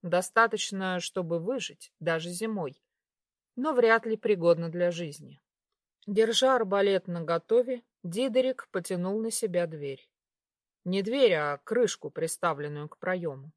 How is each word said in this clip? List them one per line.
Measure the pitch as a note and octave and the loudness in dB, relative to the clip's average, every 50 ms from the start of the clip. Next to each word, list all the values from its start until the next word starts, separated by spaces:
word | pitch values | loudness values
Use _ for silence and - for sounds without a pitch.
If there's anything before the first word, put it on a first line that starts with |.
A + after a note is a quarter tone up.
| - | -4
Достаточно, | F3 E3+ F3+ F#3 - _ A3+ A3+ A3+ A3 G#3 - - G3+ F#3+ F#3+ F#3+ F#3 F3+ | 0 0 0 0 2 _ 4 4 4 2 -4 -6 -6 -6 -4 -4 -2 -2 -4
чтобы | F3 - _ G3 F3+ D#3+ E3+ E3+ | -4 -4 _ -6 -4 -2 -4 -4
выжить, | D#3+ G3 C4 C4 F#3 - - _ - - _ _ | -2 -2 -4 -4 -4 -8 -12 _ -20 -20 _ _
даже | D#3+ D#3+ E3 D#3+ D#3+ F3 | -2 -2 -2 -2 -2 -6
зимой, | F3 F3 G#3+ A3+ A3 G3 E3+ C#3 C#3+ _ _ _ _ _ _ _ _ _ _ _ _ _ _ _ _ | -6 -6 -4 -4 -4 -4 -6 -6 -8 _ _ _ _ _ _ _ _ _ _ _ _ _ _ _ _
но | - B3+ D#4 D4+ | -4 -2 0 4
вряд | B3 A#3+ A3+ A3+ A3+ A3+ | 4 6 6 6 4 2
ли | A3+ A3 G#3+ | -2 -6 -4
пригодно | - A3 G#3 F3+ E3 E3+ E3+ D#3+ E3+ E3 | 0 0 0 2 4 4 4 4 2 -6
для | D#3+ F3 F3 F3 | -2 0 0 0
жизни. | F3 E3 F3 D#3 C#3+ - C#3+ - C#3+ C#3 _ _ _ _ _ _ _ _ _ _ _ _ _ | 0 -2 -8 -10 -10 -14 -18 -20 -20 _ _ _ _ _ _ _ _ _ _ _ _ _ _
Держа | - G3+ G3+ A3 A3+ A3+ - C4 C4 C4+ | -4 2 2 2 2 2 4 4 4 4
арбалет | B3 A3+ F#3 G3 G3+ G3 G3+ G3 F#3 - - | 4 2 2 2 2 4 4 2 2 0 -2
наготове, | F3 E3+ E3 D3+ E3+ E3 - _ A3 A#3+ B3 A#3+ B3+ A#3+ _ _ _ _ _ | -6 -6 -2 0 -2 -2 0 _ 2 2 4 2 -2 -6 _ _ _ _ _
Дидерик | F3+ E3 G#3 B3+ C4+ G#3+ B3+ B3+ C4 C4 - - _ | -8 -4 -2 -2 2 2 2 2 2 0 -4 -8 _
потянул | - F#3+ F3 - F#3+ F3+ F3+ F#3 G3 G#3+ | -8 -8 -4 -4 -4 -2 -2 -2 -2 -2
на | A3 A3+ | -4 -4
себя | A3 - - G#3 F3 F3 F3 | -4 -4 -4 -2 0 0 -2
дверь. | E3 D#3+ D3+ D3 C#3 C3+ - _ _ _ _ _ _ _ _ _ _ _ _ _ _ _ _ _ | -2 -4 -8 -8 -8 -10 -10 _ _ _ _ _ _ _ _ _ _ _ _ _ _ _ _ _
Не | F3 F#3 G3 G3 | -4 -2 -2 -2
дверь, | G#3 A#3+ C#4+ C4+ A3 F3+ | -2 2 4 4 4 4
а | D#3 D3 D3 C#3+ C#3+ | 4 0 -2 -4 -6
крышку, | _ - A3 A#3+ B3 G3+ - - - D3+ | _ -4 0 2 2 2 0 -2 -10 -12
приставленную | _ - D#3+ E3 - - - E3+ D#3 C#3+ D3 D3 D3 D3 D3 D3+ | _ -6 -6 -4 -4 -2 -2 -2 -2 -2 -6 -8 -8 -8 -10 -12
к | - _ | -14 _
проему. | - F#3 F#3 F3+ E3+ D#3+ C#3 C3 C3+ D#3 _ | -6 -4 -4 -4 -4 -6 -8 -10 -16 -20 _